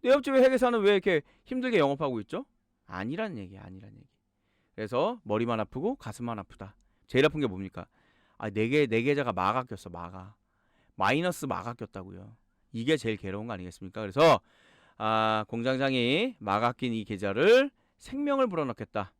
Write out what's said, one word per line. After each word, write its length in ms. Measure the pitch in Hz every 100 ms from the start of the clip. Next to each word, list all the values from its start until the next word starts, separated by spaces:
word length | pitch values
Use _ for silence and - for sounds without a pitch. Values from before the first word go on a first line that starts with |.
내 100 | 240
옆집에 280 | 285 269 269
회계사는 400 | 262 262 247 233
왜 100 | 196
이렇게 300 | 202 196 165 - _
힘들게 340 | - 254 254 214
영업하고 420 | 143 143 151 120
있죠? 240 | 101 180 277 _ _ _ _
아니란 520 | 90 104 165 220 139
얘기야, 240 | 92 98
아니란 300 | 101 95 98
얘기. 120 | 104 - _ _ _ _ _ _
그래서 460 | - 107 120 175 240
머리만 360 | 107 107 117 113
아프고 360 | 104 - 185 277
가슴만 420 | - - 120 110
아프다. 380 | 95 - 98 - _ _ _
제일 160 | 123 147
아픈 140 | 156
게 60 | 131
뭡니까? 400 | 92 95 - - _ _ _ _ _
아, 100 | 110
내 180 | 104 113
계-, 180 | 147 139
내 160 | 113
계좌가 300 | 120 143 123
마가 320 | 92 92 117
꼈어, 260 | 123 101 95
마가. 440 | 85 87 92 92 107 _ _ _ _ _ -
마이너스 500 | 98 139 180 170 139
마가 280 | 92 104
꼈다고요. 640 | 120 104 - 92 92 95 113 _ _ _
이게 240 | 113 120 151
제일 200 | 113 107
괴로운 300 | 98 98 113
거 60 |
아니겠습니까? 480 | 101 90 - 95 104
그래서, 400 | 107 95 160 120 _ _ _ _ _ _
아, 460 | 110 110 110 110 107
공장장이 920 | 117 120 131 135 131 120 147 247 233
마가 340 | 104 101 120
낀 220 | 117 127
이 100 | 113
계좌를 680 | 104 104 98 98 170 240 277 _ _ _
생명을 480 | - 262 285 277 254
불어넣겠다. 640 | 175 139 117 110 107 95